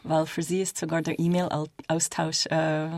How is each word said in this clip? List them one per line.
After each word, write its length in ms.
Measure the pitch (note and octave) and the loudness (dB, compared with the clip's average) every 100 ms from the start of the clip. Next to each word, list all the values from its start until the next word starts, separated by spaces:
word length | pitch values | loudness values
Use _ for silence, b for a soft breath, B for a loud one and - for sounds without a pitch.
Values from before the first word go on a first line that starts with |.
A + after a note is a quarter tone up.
Weil 220 | D#3 D#3 D#3+ | 0 2 2
für 180 | - | -2
sie 180 | E3 F#3 | 0 0
ist 160 | F#3 - | -2 -4
sogar 240 | D#3+ E3 | -2 -2
der 180 | E3 - | 0 0
E-Mail-Austausch, 1300 | E3+ F3 D3+ D3+ D#3 - - E3 E3 - D#3+ D#3+ - | 2 2 2 -2 -4 -8 -2 0 0 -2 -2 0 0
äh, 420 | D#3+ D#3+ D#3 D#3 | 2 2 0 -2